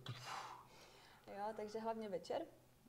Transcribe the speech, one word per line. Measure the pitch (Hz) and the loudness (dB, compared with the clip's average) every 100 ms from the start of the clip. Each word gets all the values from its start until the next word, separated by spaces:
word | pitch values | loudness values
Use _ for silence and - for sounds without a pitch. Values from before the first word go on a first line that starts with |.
| - 117 - - - - - - - - - - - 202 | -4 -4 -2 -2 -2 -6 -10 -14 -14 -14 -16 -16 -6 0
Jo, | 208 220 | 2 2
takže | 214 226 | 2 2
hlavně | 226 226 220 | 4 4 4
večer. | 175 - 254 330 - - - | 2 4 2 2 -4 -18 -20